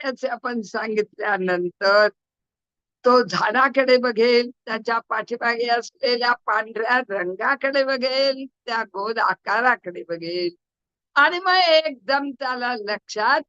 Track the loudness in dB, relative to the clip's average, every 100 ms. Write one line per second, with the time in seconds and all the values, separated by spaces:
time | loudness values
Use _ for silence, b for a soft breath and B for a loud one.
0 | -4 -6 -6 -6 -6 -6 -6 -6 -4 -2
1 | -4 -4 -2 -2 0 -2 -2 0 4 6
2 | 4 0 _ _ _ _ _ _ _ _
3 | 4 4 4 0 0 2 2 2 4 4
4 | 4 2 4 4 0 -6 -10 -8 -4 -4
5 | -4 -6 -6 -4 -4 -2 0 -2 -4 -4
6 | -2 0 0 -2 -2 -2 -2 -4 -2 -2
7 | -2 -4 -4 -4 -2 -2 0 0 0 -2
8 | -2 0 0 -2 -8 _ -6 -6 -6 -6
9 | -6 -2 -2 -2 -2 0 2 0 -4 -12
10 | -10 -8 -6 -4 -4 -6 _ _ _ _
11 | _ 2 2 2 0 2 4 4 2 -4
12 | -2 -2 -2 -6 -6 -4 -4 -6 -6 -8
13 | -8 -4 0 0